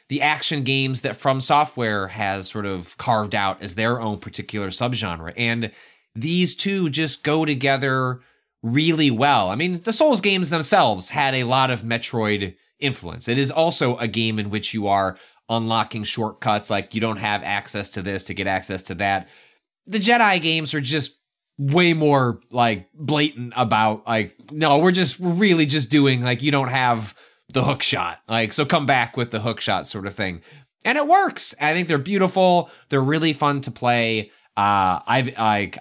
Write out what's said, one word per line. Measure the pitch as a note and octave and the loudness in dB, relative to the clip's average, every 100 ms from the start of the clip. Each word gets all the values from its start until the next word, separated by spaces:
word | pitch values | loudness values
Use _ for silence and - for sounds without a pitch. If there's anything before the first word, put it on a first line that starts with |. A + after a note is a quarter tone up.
| - | -8
the | C#3+ | -2
action | D3 D3+ - D3+ | 0 0 -2 -2
games | C3 C3+ C3+ B2+ | 0 0 0 -2
that | C3 G#2+ | -4 -2
From | C#3 C3 | 0 0
Software | B2+ D3 D3+ - A2+ G#2 F#2+ | 2 2 2 -2 -2 -2 -4
has | G#2+ G2+ G2 F#2 | -4 -4 -2 -4
sort | A2 G2+ | -6 -6
of | F#2 F2 - | -6 -8 -6
carved | - A2+ G#2 | 0 0 0
out | G#2 G2 F#2+ | -2 -2 -4
as | G2+ | -6
their | F2+ A2+ A#2+ | -2 0 0
own | A2+ G2+ | -4 -6
particular | - - - G#2+ G2 | -8 -12 -10 -8 -6
subgenre. | F#2 A#2+ A#2 G2+ E2 E2 | -4 -4 -2 -4 -6 -8
And | - A#2 A#2 A2 - - _ _ | -4 -2 -2 -4 -8 -20 _ _
these | A2+ D3+ F3 F3 | -8 -2 0 2
two | - G3+ G3 E3 | 0 -2 0 0
just | D3+ D#3+ - | 0 -2 -2
go | D3+ D#3 D#3 | 0 0 0
together | C3+ C#3 C3+ C#3 C3 B2+ B2 _ _ _ _ | 0 0 0 0 0 -2 -4 _ _ _ _
really | A2+ C3+ D#3+ D#3+ C#3+ | -2 2 2 4 4
well. | A2+ C#3+ B2+ F#2 | 4 4 4 2
I | |
mean, | A2 F3 F3 | 0 -2 -2
the | A3+ | -2
Souls | A3 D#4 A3 | 2 4 4
games | G3+ F#3+ E3 | 2 0 0
themselves | E3 D3 G3 C3 G2 - | 0 2 4 4 2 -4
had | C#3+ C#3 | -2 0
a | C3 | 0
lot | A#2+ C3 C3 | 2 2 2
of | A#2+ | 0
Metroid | A2+ A#2 - A#2 G#2+ G#2 F#2+ - _ - | -4 -4 -4 -2 0 0 -4 -10 _ -6
influence. | C#3 B2+ E2+ E2 - | -6 -4 -8 -8 -2
It | B2+ | 0
is | C#3 | 0
also | D#3 E3 - C3 A#2+ | 2 2 2 0 0
a | A#2 | -4
game | A2 A2+ G#2+ | -2 -2 -2
in | G2+ | -4
which | G#2+ - | -4 -4
you | A2 G2+ | -4 0
are | G2 F#2+ F#2 - _ - | 2 0 -4 -14 _ -4
unlocking | A2+ A2+ A2+ G#2 A2 | -4 0 -2 -2 -4
shortcuts, | G#2+ - A2 - A2+ G#2 - | -6 -4 -4 -4 0 0 0
like, | G2+ F#2+ | -4 -4
you | A2 | -4
don't | A2+ G2+ | -4 -2
have | G#2+ G#2 | -2 -2
access | D2+ G2+ - G#2 G2+ | -4 -6 -6 -8 -8
to | G#2 | -8
this | F#2+ F#2+ | -6 -6
to | - | -6
get | F#2+ G2 | -6 -4
access | F#2+ - F#2 | -4 -4 -8
to | - F#2 | -8 -4
that. | G2+ G2 - - _ _ _ _ - | -2 -2 -4 -20 _ _ _ _ -8
The | G#3+ | -2
Jedi | G3+ A#3+ G#3+ F#3 | 2 4 4 2
games | D#3+ D#3+ D3+ | 0 -2 -2
are | D3+ | -4
just | C3 D#3 - - _ _ _ - | -2 -2 -4 -8 _ _ _ -6
way | C#3 E3 F3 | 0 4 4
more, | D#3+ D3+ C#3+ B2 A2+ _ | 4 4 4 2 -2 _
like, | B2 A#2 G2+ - | 0 2 0 -6
blatant | - C3+ D3+ D3+ A#2+ A#2+ A2+ | -10 -2 0 0 -2 -6 -2
about, | A#2 A2 A2 A2 A#2 | 0 2 2 0 -2
like, | A2+ F#2+ - - | -2 -2 -8 -12
"No, | D3+ D#3 C#3+ | -2 4 4
we're | F3+ | 4
just, | F#3 E3+ - | 4 0 0
we're | F3+ | -2
really | E3+ G#3 E3 D3+ | 4 6 6 4
just | D3+ A#2 | 0 2
doing, | D3 C#3 B2+ | 4 4 4
like, | B2 A#2+ | 0 0
you | C#3+ | 0
don't | C#3+ B2+ | 0 0
have | C3 B2+ A2+ G#2+ - - _ - | 0 2 0 -2 -12 -20 _ -6
the | C3 | -2
hook | C3+ C#3 | 0 0
shot. | - F#2+ F2 E2 - | 0 0 -4 -6 -4
Like, | A2+ A2 | -2 0
so | - | -2
come | C#3 E3 C#3 | 0 2 2
back | C3 A#2 - | 2 0 -2
with | A#2+ | -4
the | A2 | -4
hook | A#2 G#2+ | -4 -4
shot," | - F#2+ - | -2 -2 -4
sort | G#2 G2 | -6 -8
of | |
thing. | - F#2+ E2 - - _ _ | -6 -6 -6 -14 -20 _ _
And | - C#4 | -2 0
it | D4 | 4
works. | F#4+ F#4 - - - | 4 4 0 -4 -2
I | B3 | 0
think | F3 E3+ | 0 0
they're | D3 | -2
beautiful. | C3 G3+ F#3 F#3 F#3 F3 - - - | 0 0 2 4 4 4 0 -8 -4
They're | C3+ | 0
really | C3 D#3+ D#3+ | 2 2 0
fun | C#3+ D3 C#3+ | 2 0 0
to | C3 | -4
play. | - B2 A#2+ A2+ A2 G#2 _ _ - | -4 0 2 2 -2 -4 _ _ 0
Uh, | G2+ G2+ F#2 F2 - | 2 4 2 0 0
I've, | B2+ B2 A2 | 0 0 0
I, | A2 G#2 F#2+ - | 0 0 -2 -6